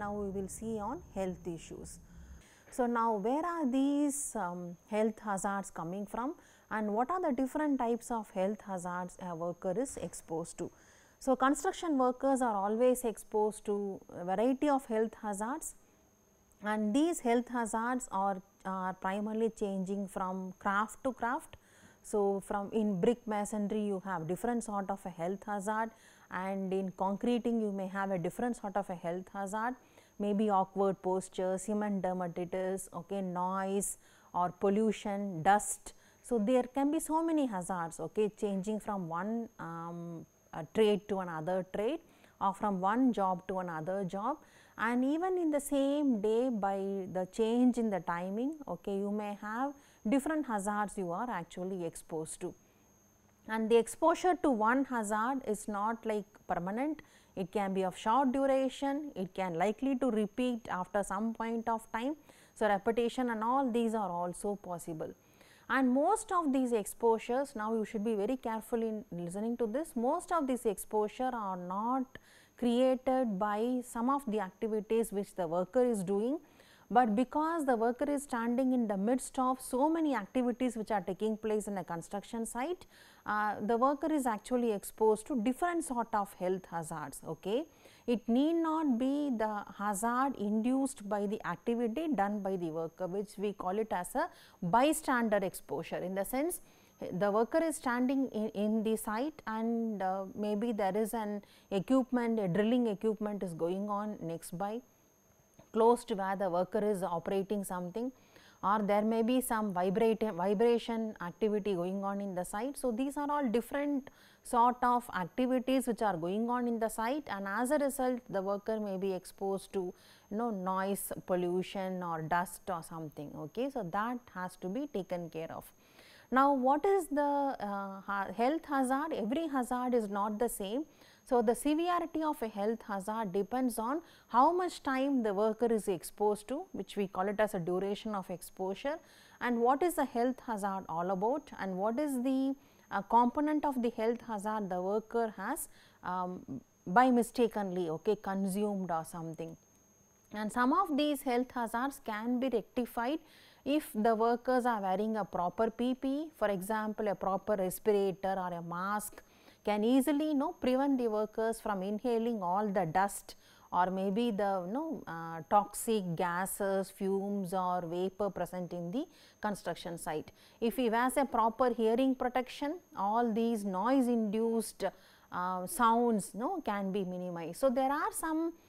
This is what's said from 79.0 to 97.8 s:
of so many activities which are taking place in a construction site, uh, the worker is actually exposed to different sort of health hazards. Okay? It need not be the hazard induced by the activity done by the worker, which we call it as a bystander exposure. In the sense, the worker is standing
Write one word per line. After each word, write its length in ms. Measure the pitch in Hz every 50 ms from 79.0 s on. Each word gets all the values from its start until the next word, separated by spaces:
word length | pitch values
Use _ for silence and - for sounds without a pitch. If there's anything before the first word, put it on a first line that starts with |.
| 196 226 269 254 - - - 262
of 220 | 254 254 262 -
so 280 | - - 262 247 285 320
many 280 | 330 330 311 294 254
activities 600 | 214 190 - - 262 240 247 226 - 254 240 -
which 140 | 220 202 -
are 100 | 220 196
taking 360 | 175 202 180 - 214 220 220
place 320 | 202 - 220 214 214 202 214
in 100 | 202 190
a 60 | 160
construction 600 | - 170 170 160 - 208 202 - - 233 226 226
site, 400 | - - 233 262 339 359 - - - - - - - - - -
uh, 280 | - 214 214 208 214 - - 208
the 120 | 196 233
worker 360 | 226 254 277 294 277 339 302
is 140 | 311 285 254
actually 460 | 247 214 202 - - 254 247 240 233
exposed 520 | 208 190 - - - - 220 220 214 214 - -
to 120 | 294 233
different 440 | 202 254 254 - 349 349 349 330 -
sort 280 | - 247 240 220 -
of 220 | - 208 196 - -
health 280 | - 180 185 190 185 - -
hazards. 520 | 175 170 160 - 165 151 147 139 - - - 156
Okay? 340 | 160 - - 185 220 277 330 - - - - - - - - 233
It 200 | 240 - - -
need 260 | 226 262 294 320 339
not 440 | 330 330 320 311 320 320 277 233 226
be 320 | 254 269 285 294 294 285 240 214
the 260 | 220 214 208 202 - - - -
hazard 560 | 202 208 202 185 226 233 240 254 269 277 -
induced 720 | - 202 208 214 220 220 247 262 269 269 262 - - 202 196
by 180 | 214 202 208
the 140 | 196 214 - -
activity 640 | 165 175 - - 240 233 233 247 220 226 302 330 320
done 280 | 254 196 196 202 208 208
by 160 | 196 190 196
the 140 | 180 175 160
worker, 360 | 156 165 165 160 - - 185
which 320 | 170 185 208 202 - - 190
we 140 | 202 208
call 260 | 190 - - 180 196 214
it 140 | 220 -
as 200 | 214 180 180 - -
a 120 | 269 330 - - - - - - _
bystander 760 | 185 170 226 240 269 311 294 - - 302 262 240 233 214 208
exposure. 640 | 202 196 175 - - - - 143 - 165 - 190 156
In 180 | 165 180 190
the 80 | 196 196
sense, 360 | - 254 262 302 349 349 - - - - _ _ _ _ - - - - 175
the 100 | 202 208
worker 320 | 196 220 226 - - 330
is 140 | 330 320 -
standing 500 | -